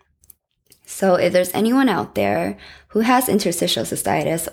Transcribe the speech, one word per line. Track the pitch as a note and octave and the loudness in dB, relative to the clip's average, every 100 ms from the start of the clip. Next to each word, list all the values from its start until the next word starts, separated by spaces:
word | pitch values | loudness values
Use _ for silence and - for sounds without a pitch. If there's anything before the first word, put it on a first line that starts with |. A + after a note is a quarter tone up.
| _ _ - _ _ _ _ _ | _ _ -20 _ _ _ _ _
So | - - F#3+ | -18 -2 2
if | F3+ F3 | 2 4
there's | F3+ F3+ | 2 0
anyone | - A3 C4 C4 | 0 2 2 2
out | F3 - | 0 -2
there | - G2+ G#2+ F#3 G3+ - - _ | -2 0 0 -2 -6 -16 -20 _
who | G#3 | -2
has | A3+ B3+ B3+ | 2 2 2
interstitial | G#3 G3 E3+ F3+ - | 0 0 -2 -2 -2
cystitis | - - F#2+ D#3 D3 D#3+ - | -4 -4 -2 -2 -2 -4 -6